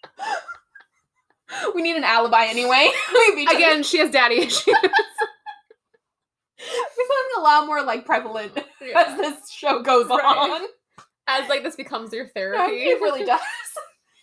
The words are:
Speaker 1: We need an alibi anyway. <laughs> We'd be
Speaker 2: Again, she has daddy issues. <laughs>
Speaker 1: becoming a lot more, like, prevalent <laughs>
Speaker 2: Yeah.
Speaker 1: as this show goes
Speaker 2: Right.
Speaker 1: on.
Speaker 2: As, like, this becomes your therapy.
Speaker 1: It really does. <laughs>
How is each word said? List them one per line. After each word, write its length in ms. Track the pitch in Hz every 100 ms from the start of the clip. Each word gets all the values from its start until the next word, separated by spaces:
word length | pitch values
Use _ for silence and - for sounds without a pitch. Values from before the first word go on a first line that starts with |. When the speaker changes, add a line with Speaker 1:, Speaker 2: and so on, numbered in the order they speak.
| - - 831 880 - - _ - _ _ _ _ _ _ - 784 640
Speaker 1:
We 80 | 359
need 140 | 330 330
an 80 |
alibi 420 | 262 226 233 226 226
anyway. 440 | 226 247 254 302 -
<laughs> 100 | -
We'd 220 | 480 453 294
be 100 | 285
Speaker 2:
Again, 280 | 330 330 311
she 160 | 285 349
has 120 | 311
daddy 280 | 269 240 240
issues. 260 | 294 -
<laughs> 100 | - 440 381 - 415 - 427 - - 831 _ _ _ _ _ _ _ _ _ -
Speaker 1:
becoming 760 | - 480 480 - 508 554 523 466
a 20 |
lot 260 | 311 294 302
more, 160 | 294
like, 220 | 269 226
prevalent 480 | - 233 226 214 208 - 285
<laughs> 100 | -
Speaker 2:
Yeah. 240 | 262 320 330
Speaker 1:
as 100 | 277
this 320 | 302 277 -
show 300 | - 294 254
goes 280 | 247 247 240
Speaker 2:
Right. 160 | 311
Speaker 1:
on. 420 | 269 262 285 311 392 - _ _ _ _ -
Speaker 2:
As, 200 | 269 262
like, 140 | 277
this 140 | 262 -
becomes 360 | 269 247 226
your 160 | 226 214
therapy. 440 | 214 190 202 359 240
Speaker 1:
It 160 | 277 -
really 240 | 392 277
does. 160 | 202 240
<laughs> 60 | - - - - - _ _ _